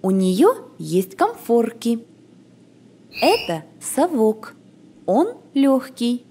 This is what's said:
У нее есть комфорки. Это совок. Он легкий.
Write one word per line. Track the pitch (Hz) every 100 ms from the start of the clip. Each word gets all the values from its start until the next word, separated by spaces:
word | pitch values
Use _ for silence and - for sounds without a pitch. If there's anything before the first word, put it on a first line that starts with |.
У | 190
нее | 190 185 185 370 539 - -
есть | 160 175 190 -
комфорки. | 392 466 - 233 226 - 233 233 - - - - - - - _ - - - -
Это | 285 440 - 165 - -
совок. | - - 349 285 220 214 - - - - - - -
Он | 208 403 - - 277
легкий. | 277 269 254 - 240 247 -